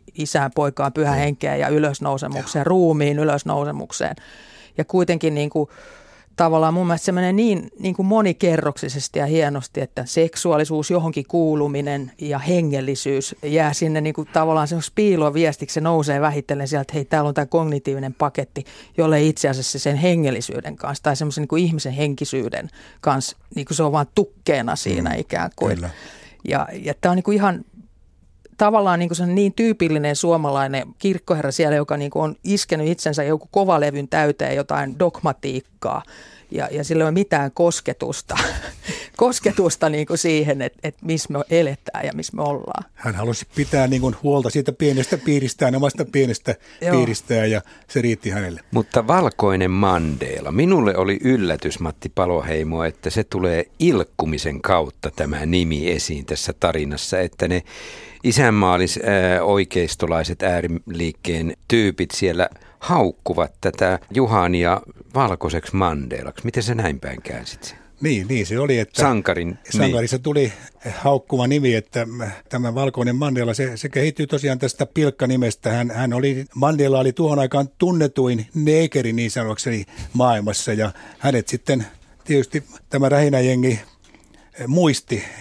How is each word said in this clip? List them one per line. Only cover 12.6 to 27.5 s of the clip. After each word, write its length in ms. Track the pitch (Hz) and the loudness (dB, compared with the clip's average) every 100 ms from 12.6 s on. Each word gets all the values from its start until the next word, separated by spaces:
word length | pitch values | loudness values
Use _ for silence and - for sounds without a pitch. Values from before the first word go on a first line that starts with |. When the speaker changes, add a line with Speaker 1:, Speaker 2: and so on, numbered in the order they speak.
| 160 139 131 135 135 135 135 - | 2 0 -2 -4 -2 -2 -4 -8
Speaker 1:
jää 300 | 147 156 156 | -2 2 2
sinne 280 | 143 160 156 | 2 0 0
niin 120 | 151 | -2
kuin 140 | 156 156 | -4 -2
tavallaan 340 | 160 160 160 147 | 0 2 2 2
semmoiksi 240 | 165 - - | -2 -4 0
piiloviestiksi, 800 | 208 175 151 147 160 139 143 | 2 4 2 2 2 0 -4
se 80 | 160 | -2
nousee 400 | 160 165 147 139 | 2 2 2 2
vähitellen 460 | 151 147 - 143 135 | 2 0 -4 -4 -2
sieltä, 140 | 143 | -4
että 120 | 135 | -4
hei, 120 | 156 139 | -6 0
täällä 220 | 156 147 | 0 2
on 60 | |
tää 120 | 143 143 | 0 0
kognitiivinen 680 | 170 156 143 139 135 135 | 0 0 -2 -2 -4 -6
paketti, 500 | 127 147 - 135 - - - - - | -2 -2 -2 -6 -10 -14 -18 -10 0
jolle 240 | 160 151 | 2 4
itse 260 | 156 151 143 | 4 2 0
asiassa 300 | 131 123 139 | 0 -4 -4
sen 160 | 143 143 | -2 2
hengellisyyden 800 | 180 170 147 113 - - 147 147 | 2 2 2 -2 -6 -8 -10 -10
kanssa 280 | - 139 | -8 -4
tai 120 | 151 135 | -2 0
semmoisen 260 | 156 139 | -2 -4
niin 60 | 147 | -2
kuin 160 | 156 | 2
ihmisen 300 | 175 160 139 | 2 0 -4
henkisyyden 760 | 131 151 135 147 135 110 64 - - - - | -2 -2 -2 -4 -4 -4 -6 -10 -16 -20 -4
kanssa, 360 | - 135 - - - - | 0 0 -2 -10 -12 -10
niin 100 | 139 | -6
kuin 120 | 151 | 0
se 60 | |
on 80 | 156 | 2
vaan 160 | 151 143 - | 2 0 0
tukkeena 600 | 202 - - 143 117 - | 0 -2 -2 0 0 -2
siinä 340 | - - 85 | -2 -2 -2
Speaker 2:
Mm, 100 | - | -4
Speaker 1:
ikään 300 | - 85 85 - | -4 -4 -4 -2
kuin. 200 | 104 90 | -2 -2
Speaker 2:
kyllä. 140 | 87 - - - - - - | -6 -12 -18 -20 -20 -16 -6
Speaker 1:
Ja, 200 | - - 185 | -4 -4 -8
ja 100 | 156 143 | -8 -2
tää 100 | 175 | 0
on 40 | 180 | 0
niin 80 | |
kuin 120 | 190 208 | 2 2
ihan 300 | 202 | 2